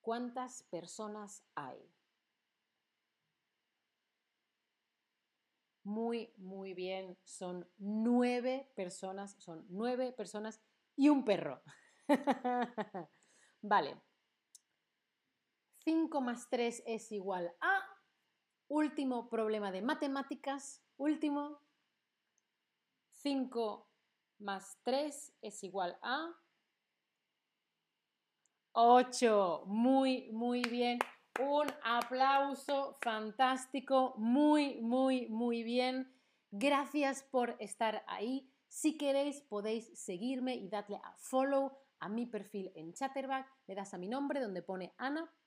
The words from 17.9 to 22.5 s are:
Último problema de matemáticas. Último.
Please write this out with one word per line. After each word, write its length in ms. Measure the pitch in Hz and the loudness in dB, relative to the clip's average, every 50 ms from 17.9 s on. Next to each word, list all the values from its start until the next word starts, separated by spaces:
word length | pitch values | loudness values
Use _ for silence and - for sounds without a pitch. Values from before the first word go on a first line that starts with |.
| - _ _ _ _ _ _ _ _ _ _ _ _ _ _ | -16 _ _ _ _ _ _ _ _ _ _ _ _ _ _
Último 640 | _ 285 302 302 285 - 302 277 262 254 240 233 - | _ 0 0 0 0 -2 -2 -2 -2 -2 -4 -4 -4
problema 420 | - 220 220 214 214 214 208 196 | -2 -2 0 0 0 0 -2 -4
de 120 | 185 185 | -4 -4
matemáticas. 1000 | 202 254 311 311 302 285 269 277 262 262 294 - - 277 269 277 - - - - _ _ _ | -2 -2 -2 -2 -2 -2 -2 -4 -4 -6 -10 -8 -6 -6 -6 -6 -8 -14 -18 -18 _ _ _
Último. 640 | _ 269 302 311 - - 302 285 294 285 294 294 285 _ _ _ _ _ _ _ _ _ _ _ _ _ _ _ _ _ _ | _ -2 0 0 0 0 -2 -2 -2 -4 -6 -10 -14 _ _ _ _ _ _ _ _ _ _ _ _ _ _ _ _ _ _